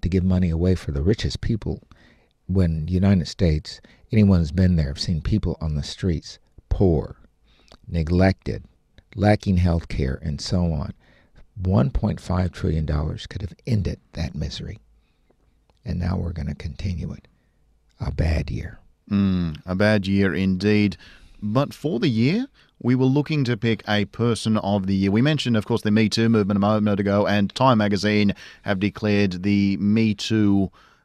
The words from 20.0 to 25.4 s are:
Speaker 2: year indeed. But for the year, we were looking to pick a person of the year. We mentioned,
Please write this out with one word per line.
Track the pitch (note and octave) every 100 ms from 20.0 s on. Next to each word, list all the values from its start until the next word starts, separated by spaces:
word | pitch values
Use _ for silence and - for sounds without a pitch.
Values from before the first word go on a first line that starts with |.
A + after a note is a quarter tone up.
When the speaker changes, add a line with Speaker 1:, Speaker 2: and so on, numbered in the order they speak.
| G2
Speaker 2:
year | G2 G2 D#2
indeed. | F#2+ F#2 G#2 G#2 G#2 - - - - -
But | G#2 B2 C#3+
for | - A#3 A#3+
the | F3
year, | A2 B2+ G#3+ C4+ _ _ -
we | A#2+ B2+
were | C3
looking | C#3+ C#3+ D3+ A#2+
to | A2+
pick | A#2 G#2+ -
a | G#2 G2
person | - A#2 G#2+ A2+ A2
of | G2 G2+ F#2
the |
year. | G2 G2
We | G#2+
mentioned, | C#3+ D3